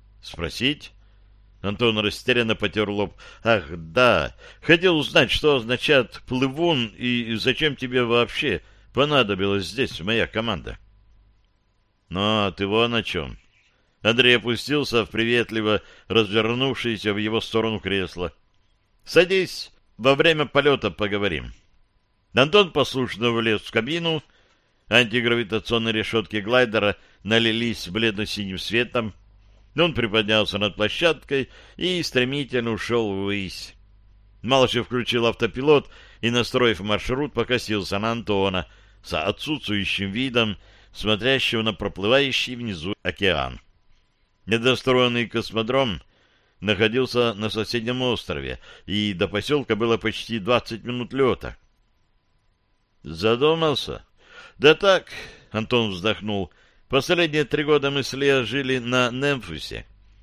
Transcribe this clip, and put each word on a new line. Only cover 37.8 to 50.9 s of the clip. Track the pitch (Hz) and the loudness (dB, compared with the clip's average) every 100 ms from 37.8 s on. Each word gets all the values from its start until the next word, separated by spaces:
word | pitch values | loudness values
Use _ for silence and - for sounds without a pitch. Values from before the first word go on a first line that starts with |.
| 87 98 | -2 -2
на | 110 | -2
Антона | 117 107 101 98 92 - - - _ | -4 0 2 2 0 -6 -12 -20 _
с | - 82 | -6 -2
отсутствующим | 80 110 147 151 - 104 95 - 98 | -2 -4 -4 -6 -2 -2 -2 -4 -4
видом, | 101 131 120 110 98 - - - | -4 -2 0 0 -4 -12 -20 -20
смотрящего | - 101 107 120 135 - 117 | -8 -2 0 2 0 0 -2
на | 110 | -2
проплывающий | 98 104 95 101 131 139 117 - 123 | -4 -6 -4 2 4 2 -2 -4 -6
внизу | 120 92 85 104 | -8 -6 -6 -6
океан. | 90 - 98 78 65 62 _ _ _ _ _ _ _ _ - | -6 0 0 2 -2 -8 _ _ _ _ _ _ _ _ -4
Недостроенный | 117 117 120 - 127 123 120 117 | 0 2 0 2 2 2 0 -4
космодром | 117 107 104 113 135 131 80 - _ _ _ _ _ | -4 -4 -4 -2 0 0 -4 -12 _ _ _ _ _
находился | 98 95 110 117 127 123 120 | -2 2 2 2 0 2 0
на | 101 107 | 0 -4
соседнем | 110 101 123 113 127 | -4 -4 -4 -4 -4
острове, | 127 104 - 76 67 65 - - - | -2 -4 -6 -8 -8 -10 -14 -20 -6
и | 101 104 | -2 -2
до | 92 98 | 0 -2
посёлка | 104 101 147 123 107 | -2 0 -2 0 0
было | 117 113 | 2 0
почти | 110 - - 113 | 0 -6 -6 -6
двадцать | 95 120 - 113 | 0 0 0 -10
минут | 104 | -8